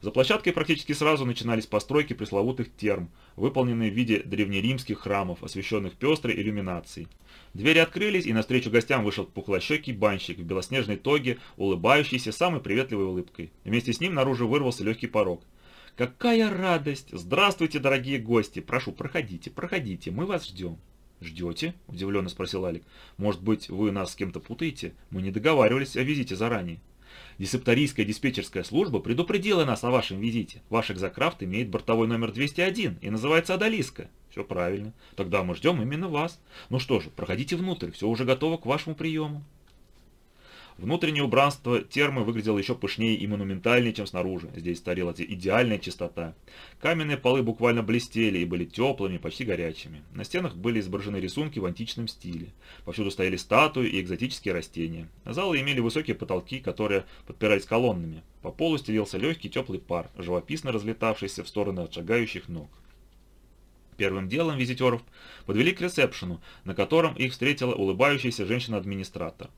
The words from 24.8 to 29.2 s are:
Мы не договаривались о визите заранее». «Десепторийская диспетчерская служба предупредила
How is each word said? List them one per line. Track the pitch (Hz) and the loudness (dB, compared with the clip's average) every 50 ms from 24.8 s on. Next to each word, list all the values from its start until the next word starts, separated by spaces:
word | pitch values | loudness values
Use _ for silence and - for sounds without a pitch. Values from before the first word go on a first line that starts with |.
| - 85 - - - - | -10 -10 -12 -12 -18 -10
Мы | - 92 95 | -6 -4 -4
не | 98 95 | -2 -2
договаривались | 107 104 151 160 143 117 107 120 135 135 135 - | 2 4 4 6 8 8 8 6 4 0 -2 -2
о | - 131 | -2 0
визите | 135 151 143 127 - 95 | 0 0 -2 -2 -4 -2
заранее». | 92 110 117 120 104 92 87 82 - - - - _ - - - - - - - - | -2 0 0 0 -2 -2 -6 -8 -12 -14 -20 -20 _ -20 -20 -20 -20 -20 -20 -10 -8
«Десепторийская | 95 95 - 120 - - 117 127 147 131 - - 110 | -6 -2 -2 -2 4 4 6 6 4 2 2 0 0
диспетчерская | 101 107 - - 135 - - - - - - 87 | 0 0 0 0 -2 0 0 -6 -4 -4 -6 -6
служба | - 104 147 208 190 127 98 | 0 2 2 2 2 0 -2
предупредила | - - 120 135 | 0 0 0 0